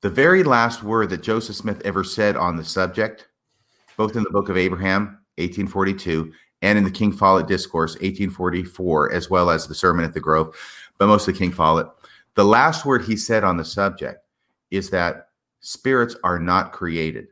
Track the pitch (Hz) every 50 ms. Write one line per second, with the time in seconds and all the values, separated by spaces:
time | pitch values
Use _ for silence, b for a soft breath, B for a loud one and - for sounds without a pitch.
0 | - 208 87 123 135 160 185 190 185 151 127 117 117 117 117 - - 104 110 113
1 | 110 92 92 85 - - 110 113 113 - 104 - - 110 101 - - 101 98 98
2 | 95 - - - 107 104 101 - 87 90 85 82 80 80 - 95 92 90 92 -
3 | 110 - - - - _ _ _ _ _ _ _ _ _ _ _ _ _ _ -
4 | 110 107 107 120 107 98 - 101 98 - 95 92 90 92 92 90 95 95 95 98
5 | 104 101 - - _ _ _ - 113 98 90 101 - - - 98 95 95 98 95
6 | - 92 82 80 80 80 80 B B B B _ - 98 107 107 98 95 95 -
7 | 107 104 92 - 104 95 95 92 82 80 95 85 - - - 85 80 80 80 -
8 | - 95 92 95 101 95 95 - 90 87 85 90 92 90 - - 92 90 82 76
9 | 73 - - 87 85 - 95 90 87 87 82 82 80 - 76 - - 92 82 85
10 | 82 80 - 80 - 78 78 80 80 78 B B B B B B B B B _
11 | 101 104 104 104 - - 90 87 90 90 90 - 82 78 80 82 - - - b
12 | b b b b b b _ - 101 101 104 120 135 156 160 160 - 139 135 120
13 | 120 110 110 101 - - 117 110 104 95 90 87 80 - - - 98 98 95 -
14 | - - - - _ _ _ _ _ _ _ _ _ _ - 196 190 - - 92
15 | 87 85 - - - _ _ _ _ _ _ _ _ - - - _ 131 135 127
16 | 120 117 120 - - 90 90 87 82 87 90 92 92 - - - 92 87 82 82
17 | 80 80 78 53 50 -